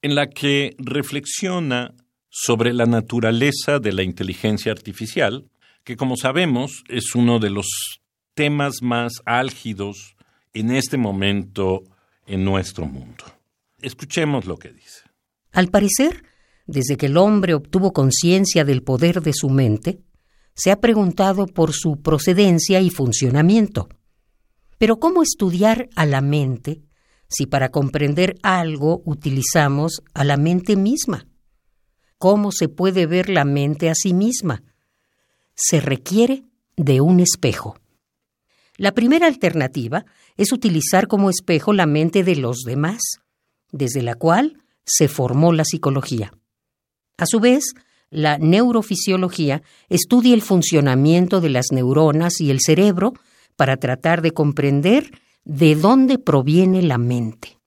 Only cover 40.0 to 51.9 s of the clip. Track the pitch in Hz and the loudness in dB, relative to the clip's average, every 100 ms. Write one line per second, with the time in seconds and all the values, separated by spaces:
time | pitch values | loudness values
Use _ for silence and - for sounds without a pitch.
40 | - _ _ - 202 254 226 160 - 185 | -10 _ _ -4 -2 0 0 0 0 0
41 | - 208 196 185 - 165 175 208 165 147 | 2 0 0 0 -2 -2 0 0 2 2
42 | 160 196 185 160 123 123 123 131 156 226 | 0 0 0 0 -2 -6 -6 -4 -4 -4
43 | - - _ _ _ _ _ 139 131 131 | -8 -10 _ _ _ _ _ -6 -4 -4
44 | 120 120 165 175 294 - _ _ - - | -6 -2 2 2 0 -4 _ _ -4 0
45 | 147 - 123 127 170 160 151 160 143 135 | 0 2 0 2 4 4 0 -2 -2 -2
46 | 127 120 101 _ _ _ _ _ _ _ | -4 -6 -6 _ _ _ _ _ _ _
47 | _ - 170 226 233 254 285 - _ _ | _ -6 -2 2 4 2 0 -12 _ _
48 | _ 151 151 151 156 185 247 233 214 185 | _ -2 0 2 4 4 4 0 -2 -4
49 | - 190 185 180 147 143 _ _ _ 180 | -2 -2 -2 -2 -2 -2 _ _ _ -2
50 | - 247 240 233 - 185 - 156 143 127 | 2 4 6 4 4 2 4 2 4 4
51 | 143 170 180 190 165 127 127 131 127 | 4 4 4 2 2 0 0 0 2